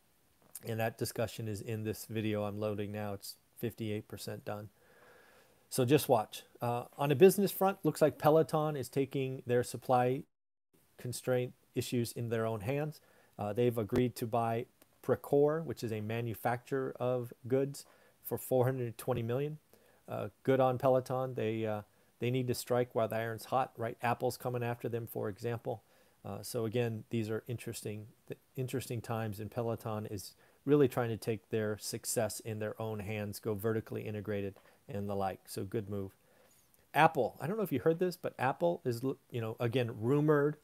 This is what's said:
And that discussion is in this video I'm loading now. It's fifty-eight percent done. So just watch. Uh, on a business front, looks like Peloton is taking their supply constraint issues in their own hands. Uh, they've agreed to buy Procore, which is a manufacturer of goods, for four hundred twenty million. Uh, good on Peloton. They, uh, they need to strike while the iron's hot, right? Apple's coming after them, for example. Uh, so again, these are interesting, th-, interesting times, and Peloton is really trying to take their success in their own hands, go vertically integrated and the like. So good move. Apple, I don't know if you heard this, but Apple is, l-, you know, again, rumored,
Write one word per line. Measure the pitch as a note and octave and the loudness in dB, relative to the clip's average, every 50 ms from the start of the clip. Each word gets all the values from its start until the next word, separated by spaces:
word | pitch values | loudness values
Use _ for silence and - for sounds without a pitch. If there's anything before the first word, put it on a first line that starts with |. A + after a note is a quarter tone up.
| _ _ _ _ _ _ _ _ _ - - - - | _ _ _ _ _ _ _ _ _ -20 -18 -12 -6
And | A2+ A2+ A2 | -4 -2 0
that | A2 A2+ A2+ - | 0 0 0 -2
discussion | A#2+ - - - A#2 G#2+ - - A2+ A2 | -6 -4 -2 -2 -4 -4 -4 -6 -6 -6
is | G#2+ G2 | -6 -6
in | - B2 A2+ A2 A2 | -6 -6 -6 -4 -4
this | G#2+ G#2+ - - | -4 -4 -6 -8
video | - A2 A2 G#2+ A2 G#2 G#2 G#2 | -6 -4 -2 -2 0 0 0 -2
I'm | G#2 G2+ G#2 | -4 -4 -4
loading | G#2+ G#2+ G#2 G2+ G#2 G2+ | -2 -2 -2 -4 -4 -6
now. | G#2 G#2+ G#2 G#2 G2+ | -6 -6 -6 -6 -8
It's | F#2+ - - - - _ _ _ - | -8 -10 -14 -16 -18 _ _ _ -6
fifty-eight | - A#2 - - A#2 G#2+ G#2 G#2+ G#2+ - | -6 -6 -4 -4 -4 -4 -4 -4 -6 -8
percent | - G2+ - - G#2+ G#2 - | -12 -12 -10 -10 -10 -8 -8
done. | - G#2 G#2 G#2 G#2 - _ _ _ _ - - - - - - - - - - _ _ _ _ _ | -8 -8 -8 -8 -12 -16 _ _ _ _ -20 -20 -20 -20 -20 -20 -20 -20 -20 -20 _ _ _ _ _
So | - - C3 | 0 2 6
just | A#2 C#3+ C#3 - - | 6 6 6 6 6
watch. | C3 A2+ G#2 - - - - - - - | 4 4 4 0 -8 -14 -16 -18 -10 -6
Uh, | - A#2+ A#2+ A#2+ - - - - | -4 -2 -2 -2 -4 -8 -6 -2
on | C#3+ C#3+ | 0 2
a | D3 | 6
business | B2 F3 F#3+ F#3 - G3 F3+ | 8 8 8 10 6 2 0
front, | - - F#3+ F#3+ G3 - - | 2 2 2 0 0 2 0
looks | D#3 D3 - | 0 4 6
like | D#3+ D3 - - | 6 4 4 4
Peloton | - D3 D3+ D#3+ D#3+ D#3+ - D#3 D3+ D#3 D3+ | 4 6 6 6 6 4 2 0 0 0 -2
is | C#3+ B2 - | -4 -6 -4
taking | - C#3 C#3 B2 - C#3+ C3 C3 C3 C3 - | -2 -2 -2 0 -2 -2 -2 -2 -4 -6 -2
their | A#2+ B2 B2 A#2+ | 2 2 2 2
supply | - - B2 - - B2+ B2 B2 B2+ C3 C#3+ - - _ _ _ _ _ _ _ _ _ _ _ _ _ - | 0 -4 -6 0 2 4 4 4 4 2 -2 -4 -10 _ _ _ _ _ _ _ _ _ _ _ _ _ -10
constraint | - B2+ A#2 - - - B2+ B2 B2 C3 - _ _ _ _ | -8 -8 -8 -4 -2 0 0 2 0 -2 -6 _ _ _ _
issues | B2+ A#2+ - - B2 A2+ A2 | -4 -4 0 0 0 0 0
in | - - A#2+ A2+ | -2 -6 -4 -2
their | A#2 A2+ A2+ | 0 0 0
own | A2+ A2+ A2 | 0 -2 -2
hands. | F#2 A#2 C#3 C#3+ D3+ D3+ D3+ - - _ _ _ _ _ _ - | -2 -2 -2 -2 -2 -4 -6 -10 -18 _ _ _ _ _ _ -6
Uh, | G#2+ G#2 G#2 | -6 -2 2
they've | A#2 A#2+ B2 A#2 A#2 | 4 4 4 4 2
agreed | A2 G2+ - B2+ B2 B2 - - | -2 0 2 2 2 2 0 -4
to | B2+ A2+ | -4 -2
buy | A2+ A#2+ A#2 A2+ A#2 A#2 B2+ - _ _ - _ _ _ | 0 0 0 0 0 -2 -4 -8 _ _ -20 _ _ _
Procore, | - - B2 - - - - C#3+ C#3+ D3 D3+ D#3+ E3 | 0 0 0 0 2 4 4 6 6 6 4 0 -2
which | D3 A2+ - | -4 -6 -6
is | - A2+ A2 | -4 -4 -4
a | G#2+ | -4
manufacturer | G#2 G#2+ A2+ A#2 A#2+ A#2 G#2+ - - B2 A#2+ B2+ - - C#3 C3+ C3 C3 - - | -4 -4 -4 -2 -2 -4 -4 -2 0 0 0 -2 -2 -4 -2 -2 -2 -4 -4 -2
of | A#2+ B2 B2+ B2+ A#2+ A#2+ - - - A#2 | -2 0 0 0 -2 -6 -10 -14 -2 0
goods, | B2+ C3+ C#3 C#3 C#3 - - - - _ _ _ _ _ - | 2 2 2 0 -2 -8 -14 -18 -20 _ _ _ _ _ -8
for | - A#2+ A2+ | -6 -6 -6
four | - - C3 C3 A#2+ | -2 2 2 4 4
hundred | B2+ C3+ C3 B2 A#2 A2 - | 4 2 0 -4 -4 -6 -6
twenty | - - B2 B2 A2+ | -4 -2 -2 0 0
million. | A2+ A#2+ C3 D3 D3+ D#3 D3+ - _ - - _ _ _ _ _ - | 0 -2 -2 -2 -4 -4 -8 -12 _ -20 -20 _ _ _ _ _ -8
Uh, | A#2 A#2 A2+ G#2 - _ - | -6 -6 -6 -8 -10 _ 2
good | - C3 C3 | 4 4 6
on | C3 B2+ B2+ A#2+ | 6 4 4 4
Peloton. | C#3 C3+ B2+ C3 B2 - C3+ B2+ C3 C3 B2+ | 4 4 4 4 2 0 -2 -4 -2 -4 -4
They, | A#2+ A2+ A2 A2+ A2 A2 | -2 -2 0 0 0 -2
uh, | A2 G#2+ G#2+ F2+ - _ _ _ _ _ _ | -2 -2 -4 -6 -10 _ _ _ _ _ _
they | A#2+ B2 | -2 0
need | B2 C3 B2+ B2 | 0 0 0 0
to | A#2 | -2
strike | - - - B2+ B2 B2 B2 - | -2 0 0 2 2 2 2 0
while | A#2+ A2+ G#2+ | 0 0 0
the | A2+ | 0
iron's | A2+ A2+ A#2 A2+ A2 - | -2 -2 -4 -4 -8 -6
hot, | - - B2+ C#3+ - - - | -2 0 0 0 -2 -4 -6
right? | A#2 A2+ - - | -6 -6 -4 -2
Apple's | - A#2 A#2+ - B2+ B2+ A#2 - | 0 0 0 2 0 -2 -2 -2
coming | - B2+ B2 B2 A#2+ | -4 -4 -4 -2 -2
after | A#2 A#2+ - - A#2+ | -2 -4 -4 -4 -4
them, | A2+ A#2 A#2 A2 | -4 -4 -6 -6
for | - A#2+ A2+ A2 | -6 -6 -4 -4
example. | G2 - A#2 A#2+ A#2 A#2 - C3 A#2+ G#2 - _ _ _ _ _ _ _ - | -6 -6 -4 -4 -4 -4 -4 -6 -8 -8 -10 _ _ _ _ _ _ _ -12
Uh, | G#2 G2 G#2+ | -12 -10 -10
so | G#2 - - B2 A2+ | -10 -6 -4 -2 -2
again, | A2 G#2 B2 A#2+ A#2 A2+ A2 A2 - | 0 0 0 0 0 -2 -6 -6 -4
these | - A#2 A2 G#2+ | -4 -2 -2 -2
are | A2 A2 - - | -4 -6 -6 -6
interesting, | A#2+ A2+ - A#2+ G#2+ - - A2+ G#2 G#2+ G#2+ A2+ - _ _ - | -8 -8 -8 -10 -10 -8 -8 -8 -10 -10 -12 -16 -20 _ _ -14
th-, | D3+ - _ _ _ | -14 -14 _ _ _
interesting | - C3 B2+ - C3 - - C3 A2+ | -6 -6 -4 -4 -4 -4 -4 -6 -6
times, | - - A#2+ A2 A2+ A2 G2+ G2+ | -4 -4 -4 -2 -2 -4 -6 -6
and | A2 G#2 | -10 -6
Peloton | - - A#2 A#2 A2+ A2 - A#2 G#2+ G#2+ G#2+ A2 | -4 -4 -2 -2 -2 -4 -4 -6 -6 -6 -6 -6
is | A2 G2 - - - _ - - _ _ _ | -8 -10 -12 -14 -18 _ -20 -20 _ _ _
really | C3+ C#3+ D3 C#3+ B2 | 4 6 8 6 6
trying | - C#3 A#2+ A#2 | 4 2 0 0
to | A2+ G2+ | -2 -4
take | - - A2+ G2+ - _ | -2 -4 -4 -4 -4 _
their | - A2+ G#2+ G#2+ G#2+ G2+ | -2 -2 0 -2 -2 -4
success | - - - A2 - - - B2 A2 G#2+ - - | -6 -8 -8 -6 -6 -4 -2 0 0 0 -2 -6
in | - A#2 A2 G#2+ | -8 -8 -6 -4
their | G#2+ G#2+ - - | -4 -6 -4 -4
own | A2+ A2 A2 G#2 | -6 -4 -4 -6
hands, | G2 G2 A2 G#2 G#2 G#2 G2+ - | -6 -4 -4 -4 -4 -4 -6 -4
go | - A#2 G#2+ | -4 -2 -2
vertically | G2 G2+ A2+ A2 A2+ G#2+ - A#2+ A2 A2+ | 0 0 0 0 0 -2 -4 -6 -8 -6
integrated | A2 G#2+ G#2 G2 G#2 G#2 G2+ G2 G2 F#2+ - - - - _ _ - | -6 -6 -6 -4 -4 -4 -2 -4 -4 -8 -10 -18 -20 -20 _ _ -10
and | - G2+ G2+ G2+ | -6 -6 -4 -2
the | G2+ | -2
like. | G2 G2 F#2+ F#2+ - _ - | 0 0 -2 -2 -6 _ -10
So | - - G#2+ | -8 -8 -6
good | F#2+ - A#2 G#2 G2 | -4 -4 -4 -4 -4
move. | G#2 G2+ F#2+ F#2+ - _ _ _ _ _ _ _ _ _ _ _ _ _ _ _ - | -4 -6 -6 -8 -10 _ _ _ _ _ _ _ _ _ _ _ _ _ _ _ 4
Apple, | C#3 D3+ E3 - C#3+ A#2 G#2 - - | 6 6 6 6 4 0 0 -2 -4
I | - C#3+ | -4 -4
don't | G#3 A3+ | -2 -2
know | G#3 | -2
if | E3+ | -2
you | C#3 A#2+ | -2 2
heard | - E3 E3 E3+ | 4 4 4 4
this, | F#3 F#3 E3+ - | 2 -2 -2 -4
but | - B2+ - - | -6 -8 -4 -2
Apple | B2 C3 C#3 - F3 E3+ F3 - - | 0 -2 0 0 0 0 0 0 -2
is, | B2+ A#2 A#2 B2+ | -4 -2 0 -2
l-, | C3+ C#3 - _ _ | -2 -4 -4 _ _
you | - A#2+ | -6 -6
know, | A2+ A2 A2+ - | -4 -4 -4 -2
again, | B2 A#2+ A2 C3+ B2 A2+ - A2 | -2 0 2 2 0 0 -2 -2
rumored, | G#2+ A#2 C#3 D3 D3 D3+ D#3 D3 C#3+ D3+ D3+ - | 0 2 4 4 6 6 6 6 4 2 0 -2